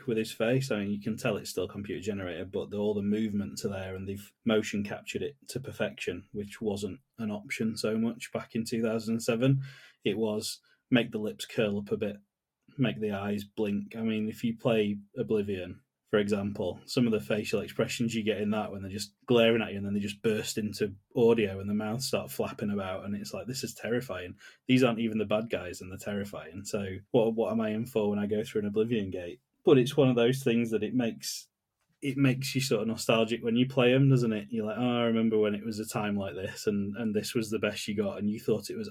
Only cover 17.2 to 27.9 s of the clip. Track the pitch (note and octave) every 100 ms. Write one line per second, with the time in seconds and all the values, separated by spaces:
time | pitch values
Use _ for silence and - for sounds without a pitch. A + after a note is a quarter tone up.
17.2 | - G#2+ G#2 G#2 F#2+ - A2 - A2+ A2+
18.2 | G#2 G2 G#2 G#2+ G2+ G2 F#2+ G2+ - _
19.2 | - A#2+ A2+ A2+ G2 G2+ G2+ G2+ G2+ -
20.2 | A2+ G#2+ - - G#2 F#2+ G#2 G2 _ -
21.2 | A#2 A2+ G2+ F#2+ G2+ G#2 G#2+ A#2+ - G#2
22.2 | - - G#2 - G#2 G2+ F#2+ F#2 F#2+ G2+
23.2 | G2+ G2 F#2 C3 A2 - G#2+ A#2+ - F2+
24.2 | F2+ - - - - B2+ B2+ A2+ A2+ G#2+
25.2 | G2+ G#2+ A2+ F2+ F2+ E2 F#2 F#2+ G#2+ G2+
26.2 | G2 D2+ - G2+ - G#2+ G2 F#2+ - B2
27.2 | A2+ A2+ G#2 A2+ A2 G#2+ B2+